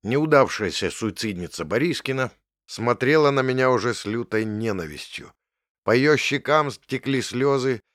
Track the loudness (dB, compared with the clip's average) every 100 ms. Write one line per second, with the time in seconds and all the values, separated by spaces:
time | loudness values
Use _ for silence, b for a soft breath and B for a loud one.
0 | 0 0 4 6 4 0 -4 -2 -4 -2
1 | -6 -4 -6 -6 -8 -10 -2 0 0 -2
2 | -4 -4 -4 _ _ _ _ -4 -2 0
3 | 2 4 4 2 0 2 2 2 0 -4
4 | -6 -6 -4 -4 -2 -4 -4 -4 -8 -12
5 | -16 -16 -18 _ _ _ _ _ 2 4
6 | 4 2 2 -4 2 2 2 -6 _ -6
7 | -2 -2 -2 -2 0 2 0 -4 _